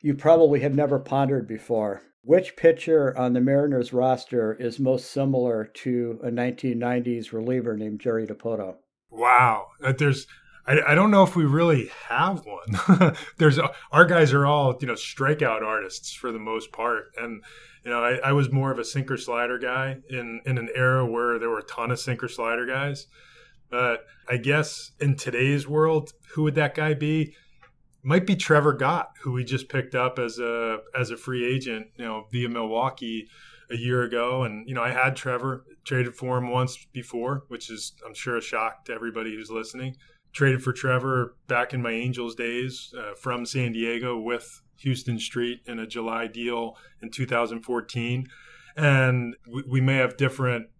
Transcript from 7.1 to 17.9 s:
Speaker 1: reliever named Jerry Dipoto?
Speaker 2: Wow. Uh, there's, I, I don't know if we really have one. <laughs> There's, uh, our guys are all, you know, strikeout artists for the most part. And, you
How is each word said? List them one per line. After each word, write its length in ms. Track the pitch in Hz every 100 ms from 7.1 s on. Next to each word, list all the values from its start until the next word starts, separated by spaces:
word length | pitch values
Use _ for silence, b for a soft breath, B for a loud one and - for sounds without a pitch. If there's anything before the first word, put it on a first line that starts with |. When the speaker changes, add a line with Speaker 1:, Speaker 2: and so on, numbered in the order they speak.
| 117 110
Speaker 1:
reliever 440 | 113 117 127 117 107
named 240 | 107 104
Jerry 260 | 123 113 107
Dipoto? 480 | 104 113 107 95 - _ _ _
Speaker 2:
Wow. 600 | 110 120 123 123 107 95 _
Uh, 120 | 139 131
there's, 300 | 147 135 - B B B -
I, 120 | 147 139
I 60 |
don't 160 | 156 208
know 120 | 202
if 140 | 185 175
we 80 |
really 460 | 147 151 170 139 101 - -
have 360 | 120 180 185
one. 720 | 107 92 113 95 - 180 170 - -
<laughs> 120 | -
There's, 200 | 151 139
uh, 100 | 151 B B
our 140 | 147
guys 300 | 175 170 151
are 100 | 143
all, 320 | 143 147 135 127
you 60 | 127
know, 60 |
strikeout 720 | 110 - - 135 151 131 110
artists 500 | 110 110 95 - -
for 180 | - 123
the 80 | 113
most 340 | 110 113 -
part. 400 | - 117 113 - -
And, 260 | 120 107 B B B B
you 60 | 123